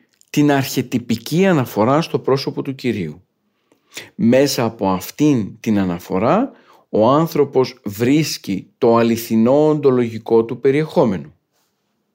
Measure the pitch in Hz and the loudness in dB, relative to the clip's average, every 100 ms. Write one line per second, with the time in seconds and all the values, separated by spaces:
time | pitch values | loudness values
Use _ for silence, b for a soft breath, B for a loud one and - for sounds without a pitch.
0 | b b _ - 147 139 131 - 127 127 | b b _ 0 2 2 -2 -4 -4 -6
1 | - 113 - 156 190 165 120 - 110 143 | -4 -6 -4 0 2 2 0 0 2 2
2 | 165 143 131 135 - 143 139 135 123 104 | 0 -4 -2 -2 -2 -8 -8 -6 -6 -4
3 | 82 78 _ _ _ _ _ _ B B | -6 -12 _ _ _ _ _ _ B B
4 | B - 113 127 139 139 117 - 98 92 | B -2 2 4 2 0 -4 -2 -2 -2
5 | - - 151 131 95 - - 101 95 85 | -6 0 2 2 -2 -6 -2 0 0 -4
6 | - 92 113 185 269 b b b b - | -4 -2 2 0 0 b b b b 0
7 | 110 143 - 143 135 131 127 - - 101 | 2 2 0 0 0 0 -2 -4 -12 -4
8 | 117 147 156 - - 147 - _ 123 117 | 2 2 0 -6 -8 -8 -8 _ 2 4
9 | 117 113 - 113 113 143 151 151 139 127 | 2 0 -2 0 2 4 2 2 2 2
10 | 120 110 - 113 113 123 139 139 156 - | 0 -6 0 2 2 -2 0 0 0 0
11 | 120 92 69 - _ _ _ _ _ _ | 0 0 -8 -20 _ _ _ _ _ _
12 | _ | _